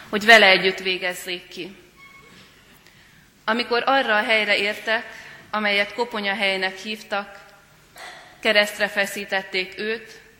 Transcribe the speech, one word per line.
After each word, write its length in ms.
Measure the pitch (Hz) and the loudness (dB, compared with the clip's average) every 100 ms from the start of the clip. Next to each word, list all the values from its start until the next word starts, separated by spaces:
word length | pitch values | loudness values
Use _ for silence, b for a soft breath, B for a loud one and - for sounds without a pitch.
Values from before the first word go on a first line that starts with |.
| B | B
hogy 160 | 214 214 | 0 8
vele 200 | 220 196 | 10 10
együtt 320 | 185 185 185 | 6 2 -2
végezzék 720 | 190 185 185 180 185 175 - | -4 -4 -6 -8 -10 -12 -12
ki. 280 | 185 175 196 - - - - - - - - - - B B B B B _ - | -14 -14 -16 -20 -20 -20 -20 -20 -20 -20 -20 -20 -20 B B B B B _ -4
Amikor 380 | 233 233 240 254 | -2 0 0 2
arra 320 | 269 240 208 | 2 2 2
a 60 | |
helyre 340 | 233 220 208 190 | 2 0 2 2
értek, 480 | 202 208 226 226 - B B B B | 0 -4 -2 -4 -4 B B B B
amelyet 440 | 214 208 202 202 | -2 0 0 0
koponyahelynek 840 | - 233 214 202 208 196 190 190 190 | -4 -6 -4 -4 -2 -2 -2 -4 -6
hívtak, 680 | 220 220 - 202 208 - - - _ _ _ B B B B - | -10 -12 -8 -8 -8 -16 -20 -20 _ _ _ B B B B -4
keresztre 480 | 226 208 208 - 202 | 2 2 2 -2 -4
feszítették 920 | 208 196 208 202 196 196 185 185 - | -2 -4 -6 -4 -4 -4 -6 -6 -8
őt 420 | 214 226 - - - _ | -8 -8 -10 -20 -20 _